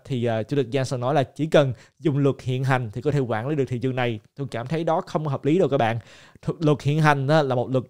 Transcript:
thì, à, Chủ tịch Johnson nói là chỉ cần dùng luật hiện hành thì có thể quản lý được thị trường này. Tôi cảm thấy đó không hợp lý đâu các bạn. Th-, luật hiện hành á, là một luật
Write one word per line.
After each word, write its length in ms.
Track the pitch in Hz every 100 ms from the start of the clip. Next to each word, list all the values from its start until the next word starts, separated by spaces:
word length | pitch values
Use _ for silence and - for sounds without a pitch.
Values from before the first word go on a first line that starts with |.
thì, 200 | - 127
à, 180 | 117 113
Chủ 140 | 104 143
tịch 100 | 120
Johnson 280 | 135 131 127
nói 160 | 123
là 80 | 151
chỉ 240 | 131 - 156
cần 260 | 165 135 113 - _
dùng 200 | 170 139
luật 180 | 143 135
hiện 220 | 131 127
hành 260 | 135 127 113
thì 100 | 123
có 80 | 147
thể 80 | 143
quản 300 | 120 110 131
lý 80 | 151
được 80 | 127
thị 100 | 123
trường 180 | 131 127
này. 240 | 120 110 - -
Tôi 100 | 135
cảm 160 | 117 123
thấy 180 | 160
đó 160 | 165 165 -
không 200 | 170 151
hợp 180 | 135
lý 140 | 139 175
đâu 100 | 147
các 100 | 135
bạn. 200 | 113 117 - - - - -
Th-, 80 | -
luật 220 | 151 143
hiện 200 | 139 151
hành 260 | 151 143 135
á, 140 | 156
là 120 | 135
một 160 | 123 113
luật 140 | 131 -